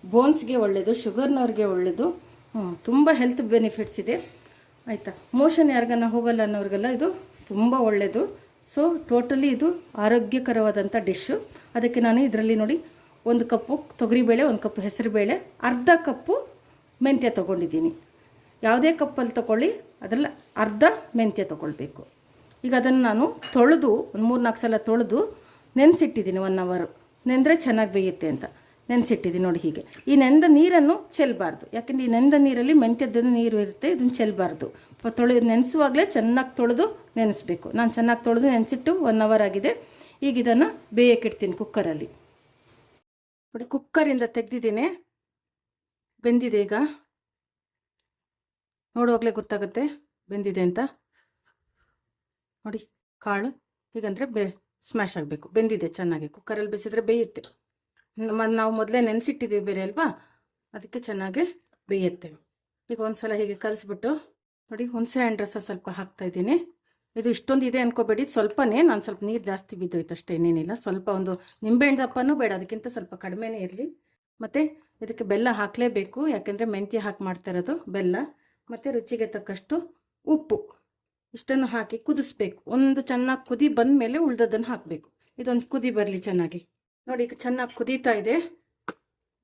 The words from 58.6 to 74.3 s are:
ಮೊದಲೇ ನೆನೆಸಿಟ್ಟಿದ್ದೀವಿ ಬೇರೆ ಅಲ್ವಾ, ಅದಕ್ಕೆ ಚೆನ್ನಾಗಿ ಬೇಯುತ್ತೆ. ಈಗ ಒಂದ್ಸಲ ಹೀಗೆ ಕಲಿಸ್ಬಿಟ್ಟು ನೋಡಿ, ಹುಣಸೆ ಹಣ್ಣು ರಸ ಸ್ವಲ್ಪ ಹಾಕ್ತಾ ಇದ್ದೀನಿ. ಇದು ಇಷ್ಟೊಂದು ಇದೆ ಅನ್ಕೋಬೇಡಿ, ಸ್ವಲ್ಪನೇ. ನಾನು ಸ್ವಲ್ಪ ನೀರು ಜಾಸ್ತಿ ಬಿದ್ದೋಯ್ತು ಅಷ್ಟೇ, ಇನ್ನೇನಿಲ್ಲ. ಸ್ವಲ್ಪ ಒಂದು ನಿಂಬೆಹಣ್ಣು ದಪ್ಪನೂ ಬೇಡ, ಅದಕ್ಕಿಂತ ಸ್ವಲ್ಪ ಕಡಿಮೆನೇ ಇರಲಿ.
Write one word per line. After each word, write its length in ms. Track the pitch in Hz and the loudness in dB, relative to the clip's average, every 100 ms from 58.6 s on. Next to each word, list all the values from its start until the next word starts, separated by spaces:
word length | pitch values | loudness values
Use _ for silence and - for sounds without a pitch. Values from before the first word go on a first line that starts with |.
| 220 | 0
ಮೊದಲೇ 300 | 220 214 247 | -2 -2 0
ನೆನೆಸಿಟ್ಟಿದ್ದೀವಿ 640 | 226 220 285 285 220 202 196 | 0 -2 -4 -6 -4 -4 -4
ಬೇರೆ 160 | 190 | -6
ಅಲ್ವಾ, 260 | 190 302 285 - _ _ _ _ _ | -6 -4 -4 -4 _ _ _ _ _
ಅದಕ್ಕೆ 260 | 208 - 247 | -20 -14 -12
ಚೆನ್ನಾಗಿ 440 | 226 196 190 254 349 - _ _ - | -8 -8 -6 -4 -4 -6 _ _ -6
ಬೇಯುತ್ತೆ. 400 | 196 180 175 160 151 _ _ _ _ - | -2 -2 -4 -18 -20 _ _ _ _ -12
ಈಗ 100 | 233 | -6
ಒಂದ್ಸಲ 340 | 220 214 220 | -6 -6 -6
ಹೀಗೆ 220 | 214 208 190 | -4 -4 -4
ಕಲಿಸ್ಬಿಟ್ಟು 540 | 214 214 202 202 240 302 - _ _ _ - | -6 -8 -10 -6 -4 -6 -8 _ _ _ -16
ನೋಡಿ, 140 | 220 247 | -10 -8
ಹುಣಸೆ 340 | 233 233 254 | -6 -4 -2
ಹಣ್ಣು 180 | 233 208 | -2 -2
ರಸ 200 | 202 214 | -6 -8
ಸ್ವಲ್ಪ 320 | 254 285 214 | -10 -10 -10
ಹಾಕ್ತಾ 360 | 185 185 - 185 | -12 -12 -10 -8
ಇದ್ದೀನಿ. 300 | 180 208 339 349 _ _ _ _ 226 | -4 0 0 -2 _ _ _ _ -6
ಇದು 140 | 233 | -4
ಇಷ್ಟೊಂದು 360 | - - 269 254 | -2 0 0 0
ಇದೆ 140 | 254 | 0
ಅನ್ಕೋಬೇಡಿ, 460 | 240 240 226 214 277 | -2 0 0 0 -2
ಸ್ವಲ್ಪನೇ. 560 | 226 214 - 247 240 | 0 0 0 0 4
ನಾನು 200 | 330 208 | 4 2
ಸ್ವಲ್ಪ 220 | - 196 | -4 -8
ನೀರು 200 | 208 226 | -6 -6
ಜಾಸ್ತಿ 320 | 196 190 - 180 | -6 -8 -10 -10
ಬಿದ್ದೋಯ್ತು 380 | 180 170 160 | -6 -6 -6
ಅಷ್ಟೇ, 220 | 165 - 170 | -10 -6 0
ಇನ್ನೇನಿಲ್ಲ. 380 | 170 165 165 | 0 0 -2
ಸ್ವಲ್ಪ 340 | 233 208 185 185 | -6 -6 -6 -4
ಒಂದು 240 | 196 190 180 - - | -4 -4 -6 -12 -8
ನಿಂಬೆಹಣ್ಣು 380 | 214 240 285 269 | 0 4 4 2
ದಪ್ಪನೂ 320 | 254 254 269 262 | -2 -2 0 2
ಬೇಡ, 180 | 220 | 0
ಅದಕ್ಕಿಂತ 340 | 190 185 220 247 | -2 -8 -10 -10
ಸ್ವಲ್ಪ 280 | 233 175 185 | -12 -12 -14
ಕಡಿಮೆನೇ 440 | 190 190 226 220 | -12 -10 -8 -8
ಇರಲಿ. 280 | 185 196 320 - _ _ _ | -10 -8 -10 -12 _ _ _